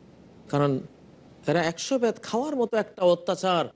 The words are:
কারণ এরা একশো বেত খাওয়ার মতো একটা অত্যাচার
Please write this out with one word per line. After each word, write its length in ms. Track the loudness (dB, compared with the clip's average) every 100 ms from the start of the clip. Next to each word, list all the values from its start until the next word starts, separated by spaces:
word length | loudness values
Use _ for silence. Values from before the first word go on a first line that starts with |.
| -20 -20 -20 -20 -4
কারণ 300 | 0 2 0 -4 -18 -20 -20 -20 -10 -2
এরা 160 | 0
একশো 360 | 0 -4 -2 0
বেত 240 | 0 -2
খাওয়ার 340 | -4 -4 -2 -2
মতো 200 | 0 0
একটা 260 | -2 2
অত্যাচার 640 | 4 4 0 -2 0 0 0